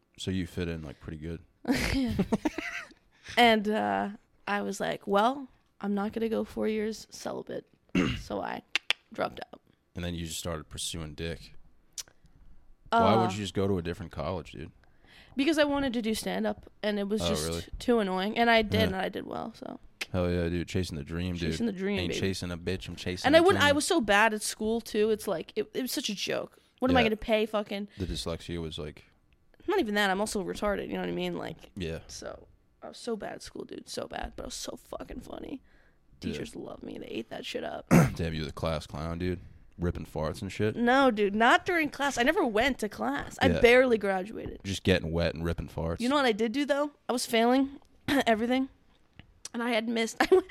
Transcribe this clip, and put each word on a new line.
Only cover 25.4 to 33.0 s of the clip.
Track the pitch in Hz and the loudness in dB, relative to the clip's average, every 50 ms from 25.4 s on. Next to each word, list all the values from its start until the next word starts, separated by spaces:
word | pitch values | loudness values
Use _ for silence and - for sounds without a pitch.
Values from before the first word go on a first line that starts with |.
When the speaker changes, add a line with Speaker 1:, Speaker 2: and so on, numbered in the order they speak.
| 160 - - | -4 -6 -6
Speaker 2:
it, | 214 208 - _ | -6 -6 -4 _
it | - 262 | -6 -4
was | 240 - | -2 -4
such | 302 - - | -4 -4 -4
a | 202 | -4
joke. | - - - 135 120 - - - _ _ _ _ _ | -4 -4 -4 -4 -4 -4 -8 -12 _ _ _ _ _
What | 247 262 | 2 4
am | 262 | 4
I | 254 | 6
Speaker 1:
Yeah. | 233 | 4
Speaker 2:
gonna | 220 214 | 4 2
pay | 208 - - 220 214 214 | -2 0 0 2 2 2
fucking | 220 - 208 202 - 214 196 202 202 - - | 0 0 -2 -2 -2 -6 -8 -8 -8 -6 -6
Speaker 1:
The | 95 | -4
dyslexia | 82 87 78 - 85 82 82 - - 85 85 | -4 -4 -4 -4 -4 -6 -6 -6 -8 -6 -6
was | 82 80 76 82 | -6 -6 -8 -8
like | 76 76 73 - - _ _ _ _ _ _ _ _ _ _ _ - | -10 -10 -10 -14 -20 _ _ _ _ _ _ _ _ _ _ _ -4
Speaker 2:
Not | - 392 392 | 0 0 0
even | 277 214 208 | 0 2 2
that. | 208 208 196 | 2 2 2
I'm | 185 190 | 2 0
also | 214 214 - 208 180 | 0 -2 -2 -4 -4
retarded, | 170 180 - - 208 196 190 - - | -4 -6 -2 -2 -2 -2 -2 -4 -4
you | 202 | -4
know | 185 | -4
what | 185 175 | -4 -4
I | 175 | -4
mean? | 175 180 180 175 - | -2 -4 -4 -4 -6
Like, | 110 - - - - - _ | -6 -8 -10 -12 -16 -16 _
Speaker 1:
Yeah. | - 87 80 80 - - | -6 -6 -6 -6 -8 -10
Speaker 2:
so, | - - - - - - - - _ - _ _ _ _ _ - | -12 -14 -14 -12 -12 -14 -14 -18 _ -20 _ _ _ _ _ -18
I | - | -16
was | - | -16
so | - | -12